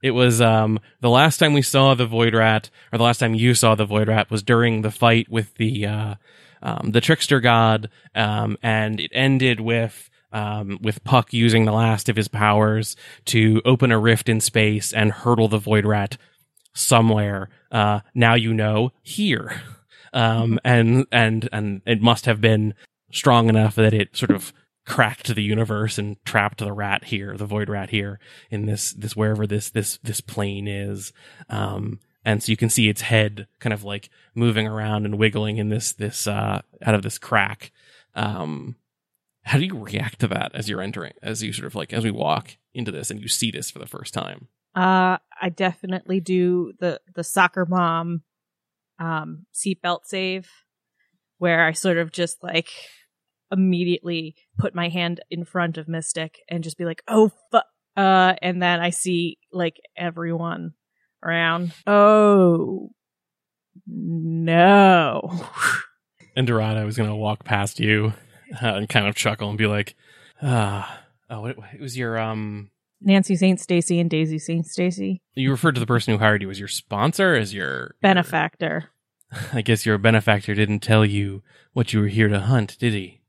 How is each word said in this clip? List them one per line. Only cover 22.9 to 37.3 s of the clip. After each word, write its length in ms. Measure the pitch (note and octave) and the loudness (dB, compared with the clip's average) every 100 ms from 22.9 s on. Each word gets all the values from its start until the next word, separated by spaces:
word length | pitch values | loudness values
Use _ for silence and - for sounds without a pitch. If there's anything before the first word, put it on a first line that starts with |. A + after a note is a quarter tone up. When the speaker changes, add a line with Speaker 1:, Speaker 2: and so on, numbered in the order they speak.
| _ _ | _ _
Speaker 1:
strong 380 | - C#3+ A#2+ A2+ | 0 4 4 6
enough 260 | A2 G#2+ G#2 | 4 2 4
that 180 | A2 | 2
it 220 | G#2+ G2+ - | 2 -2 -4
sort 140 | B2 | -2
of 200 | G2+ - _ _ _ - | -2 -2 _ _ _ -8
cracked 480 | - A2 - - G#2+ | 0 0 0 -6 -2
the 80 | |
universe 540 | G#2 G#2+ A2+ G#2 G#2+ - | 0 0 -2 -2 -4 -4
and 200 | G#2 G2+ - | -6 -8 -2
trapped 340 | A2 G#2 - | 0 0 -4
the 120 | G#2 | -8
rat 320 | G2+ G2+ G2 - | -6 -6 -6 -6
here, 300 | G#2+ G2+ G2 | -8 -8 -10
the 80 | G#2 | -6
Void 240 | G#2 G#2 | -4 -4
Rat 200 | G2+ F#2+ | -6 -4
here 280 | A2 G2+ G2 _ - _ | -6 -6 -10 _ -20 _
in 160 | G#2 G#2+ | -6 -4
this, 280 | G#2 - | -4 -6
this, 220 | - G#2 G#2+ | -8 -10 -2
wherever 300 | G#2+ G#2+ G#2+ | -2 0 -2
this, 240 | G#2 - | -4 -4
this, 300 | A2+ G2+ - | -6 -6 -8
this 180 | A#2 G#2 | -8 -10
plane 460 | - - G2+ G2 G2+ | -8 -6 -6 -6 -8
is. 460 | G2+ G2+ G2+ G2+ _ - - - | -8 -8 -10 -12 _ -20 -20 -10
Um, 500 | G#2+ G2+ G2 F2 G#2 _ _ A2+ | -6 -6 -6 -10 -12 _ _ -4
and 160 | G#2 | -4
so 100 | - | -2
you 60 | G#2+ | -2
can 120 | A2+ | 0
see 180 | - G#2+ | 2 2
its 120 | G#2 | 0
head 460 | - A2+ G#2+ G#2 G2+ _ | 0 2 2 -4 -18 _
kind 140 | A#2 | -6
of, 100 | G#2 | -6
like, 260 | G2+ G2+ - _ _ | -8 -12 -14 _ _
moving 320 | A#2 A#2 A2 G#2+ | 0 0 2 -2
around 380 | G#2+ G#2+ G#2+ G#2 | -4 -4 -2 -2
and 120 | G#2 | 0
wiggling 400 | A2 G#2+ G#2+ G#2+ | 0 0 -4 -4
in 120 | G#2 | -2
this, 220 | G#2+ A2 | -2 -4
this, 320 | - G#2 - - | -6 -8 -6 -6
uh, 340 | G#2 G#2 G2 - _ - | -4 -4 -6 -10 _ -2
out 100 | G#2+ | 0
of 80 | |
this 140 | A2 - | -2 -12
crack. 540 | - | -2